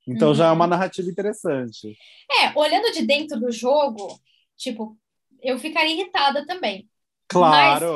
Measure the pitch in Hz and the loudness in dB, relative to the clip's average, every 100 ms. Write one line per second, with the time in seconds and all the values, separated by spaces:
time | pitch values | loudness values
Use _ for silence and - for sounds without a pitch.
0 | - 117 151 147 165 160 175 175 190 - | -8 0 2 4 4 4 2 0 -2 -6
1 | 180 180 202 214 175 139 120 - 107 107 | -8 -6 -6 -6 -4 -4 -6 -12 -18 -18
2 | - - - 494 240 269 302 349 466 311 | -20 -20 -4 0 0 0 0 2 0 -2
3 | 226 285 302 254 247 226 254 294 277 220 | -2 -2 -2 -6 -6 -4 0 0 0 -4
4 | 190 - _ _ _ - 254 226 220 - | -14 -16 _ _ _ -12 -10 -8 -10 -14
5 | _ _ _ _ 254 254 311 330 311 320 | _ _ _ _ -6 -4 -4 -2 -2 -2
6 | 370 370 277 285 294 359 233 196 - _ | -4 -2 0 -2 -6 -6 -6 -8 -14 _
7 | _ _ - 180 165 151 143 151 165 | _ _ -2 4 6 8 6 4 0